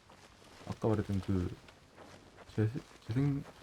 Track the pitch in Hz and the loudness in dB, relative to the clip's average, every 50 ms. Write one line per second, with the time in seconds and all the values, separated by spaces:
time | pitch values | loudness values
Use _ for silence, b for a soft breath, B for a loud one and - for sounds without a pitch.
0 | - - - - - - - - - - - - - - - - - 117 107 104 | -20 -20 -20 -20 -20 -20 -20 -20 -20 -20 -20 -12 -10 -10 -6 0 2 2 4 2
1 | 101 - 101 95 - - 98 92 90 - - - - - - - - - - - | 2 2 0 0 2 2 2 2 2 0 -4 -8 -12 -18 -20 -20 -20 -20 -20 -20
2 | - - - - - - - - - - - 107 107 107 120 156 - - - - | -20 -20 -20 -20 -20 -20 -20 -20 -20 -4 0 2 2 2 2 -2 -8 -10 -16 -14
3 | - - 110 127 143 143 139 143 - - - - | -8 -2 0 2 2 2 2 0 -4 -8 -14 -20